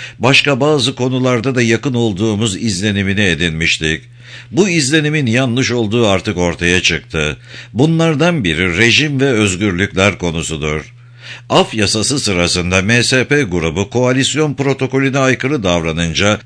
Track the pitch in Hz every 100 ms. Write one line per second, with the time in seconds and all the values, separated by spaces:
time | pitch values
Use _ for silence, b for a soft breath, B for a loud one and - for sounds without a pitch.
0 | B B 120 139 147 131 147 151 135 131
1 | 127 127 127 123 127 127 117 113 139 120
2 | 117 90 110 101 117 - 113 90 104 101
3 | 95 98 98 76 87 80 80 - 80 78
4 | - B B B B 160 202 165 131 156
5 | 151 151 127 120 131 120 113 120 107 120
6 | 107 95 107 90 87 78 87 90 - 80
7 | 62 80 76 71 B B B 101 156 165
8 | 165 143 170 170 90 78 92 85 117 120
9 | 151 139 139 110 104 90 104 87 98 95
10 | 101 92 87 80 76 80 76 76 69 -
11 | B B B B B 160 185 110 98 110
12 | 101 143 104 87 87 90 87 95 95 120
13 | 113 127 117 147 110 87 80 80 101 120
14 | 123 131 135 143 151 135 139 131 127 131
15 | 135 139 131 120 127 147 92 87 80 80
16 | 85 80 101 107